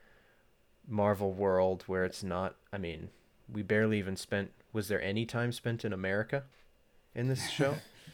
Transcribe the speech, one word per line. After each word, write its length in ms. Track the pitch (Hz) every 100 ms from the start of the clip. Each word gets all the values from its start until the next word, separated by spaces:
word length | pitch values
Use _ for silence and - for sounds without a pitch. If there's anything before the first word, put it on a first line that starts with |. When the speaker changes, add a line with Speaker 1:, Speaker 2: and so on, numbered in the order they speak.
| - - _ _ _ _ _ _ -
Speaker 1:
Marvel 440 | 107 101 101 98
world 520 | 95 98 92 92 92 -
where 180 | 92 92
it's 180 | -
not, 320 | 98 87 95 - _
I 60 | 101
mean, 320 | 87 80 87 - _ _ -
we 100 | 113
barely 340 | 98 107 110 107
even 160 | 95 95
spent, 360 | - 101 95 - _
was 160 | 110 104
there 140 | 101
any 240 | 95 104 117
time 260 | 120 120
spent 340 | 120 120 117 110
in 80 |
America 500 | 95 95 98 110 139 135 - - _ _ _ _ -
in 120 | 127
this 220 | 131 -
show? 260 | - 139 147
Speaker 2:
<laughs> 60 | - - -